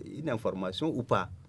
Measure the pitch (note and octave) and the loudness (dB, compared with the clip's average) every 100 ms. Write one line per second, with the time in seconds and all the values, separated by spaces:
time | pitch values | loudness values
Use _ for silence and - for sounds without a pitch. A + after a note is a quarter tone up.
0 | - - D#3 A2+ G2 F#2+ F#2 F#2+ D#3+ B2 | -10 -6 -2 0 0 0 -2 0 0 0
1 | A2+ A2 - - | 4 4 2 -6